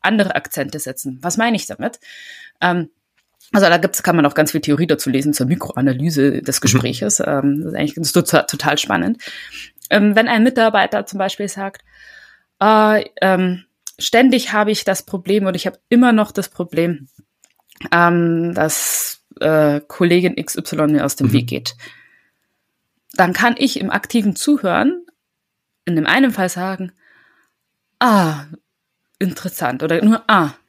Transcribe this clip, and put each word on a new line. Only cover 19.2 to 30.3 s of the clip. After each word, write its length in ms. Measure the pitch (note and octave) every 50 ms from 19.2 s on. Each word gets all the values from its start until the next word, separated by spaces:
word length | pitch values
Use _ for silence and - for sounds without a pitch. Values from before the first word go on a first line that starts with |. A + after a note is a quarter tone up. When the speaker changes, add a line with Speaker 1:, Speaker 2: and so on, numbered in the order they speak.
| _ _ - -
Speaker 1:
äh, 400 | - D#3 D#3+ D#3 D3+ D3 D3 D3 -
Kollegin 500 | _ - - F3+ F3 F3 F3+ F3+ - -
X 200 | - D#3+ - -
Y 340 | - - - - D#3 D#3 D3+
mir 140 | D3+ D3 -
aus 100 | C#3+ -
dem 120 | - C#3
Speaker 2:
Mhm. 60 | A#2+ B2
Speaker 1:
Weg 140 | C3+ A#2+
geht.“ 280 | A#2+ - - A#2+ - - _ - - - - _ _ _ _ _ _ _ _ _ _ _ _ _ _ _ _ _ _ _ _ _ _ -
Dann 200 | - F#3 F3 F3+
kann 220 | - A3 A#3+ A#3+
ich 220 | - C4+ C4+ - -
im 120 | - F#3+
aktiven 440 | - G3+ - - - A#3+ G3+ G#3 E3+
Zuhören 680 | - - - D4 C#4 - F#3 F3 - G#3+ C#4 F4+ F4 F4 _ _ _ _ _ _ _ _ _ _ _ _ _ _ _ _
in 100 | - E3+
dem 120 | D#3+ D#3
einen 240 | - E3 A#3+ C4+ B3+
Fall 180 | - - F#3 F3+
sagen, 420 | - F3 F3+ F#3+ F#3+ F3+ F#3+ F3 _ _ _ _ _ _ _ _ _ _ _ _ _ _ _ _ _ _ _ _ _ _
„Ah, 460 | - A#3+ A3 G3+ F3 D#3+ D3+ C#3+ C#3+ D3 D#3 - _ _ _ _ _ _ _ _ _ _ _ _
interessant“, 640 | - F#3 D3+ - - F#3 - - E3+ B2 B2+ B2+ D3+
oder 200 | D#3+ E3 E3 D#3+
nur 200 | G#3+ A3+ A3+ -
„Ah“. 260 | -